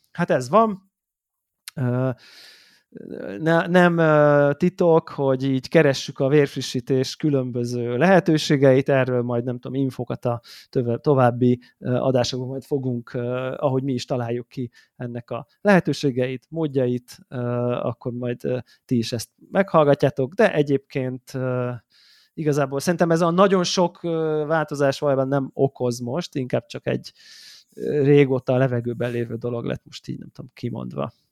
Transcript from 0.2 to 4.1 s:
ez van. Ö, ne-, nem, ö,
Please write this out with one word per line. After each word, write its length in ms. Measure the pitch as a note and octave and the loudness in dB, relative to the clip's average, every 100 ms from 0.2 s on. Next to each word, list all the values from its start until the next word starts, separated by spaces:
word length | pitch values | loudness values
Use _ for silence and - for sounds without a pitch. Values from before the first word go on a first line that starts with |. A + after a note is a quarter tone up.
| F3 | 0
ez 200 | D#3+ B2 | 0 2
van. 420 | F#3 A3+ F#3+ - _ _ _ _ _ _ _ - - | 2 2 -2 -12 _ _ _ _ _ _ _ -16 -6
Ö, 340 | B2+ B2 C3 B2+ - - - - _ _ _ - - - - G3 | -2 -2 -2 -4 -12 -20 -20 -20 _ _ _ -20 -16 -14 -12 -6
ne-, 280 | D#3+ E3 E3+ | 0 2 4
nem, 300 | F3+ F3 E3+ | 4 4 4
ö, 540 | D#3+ | 4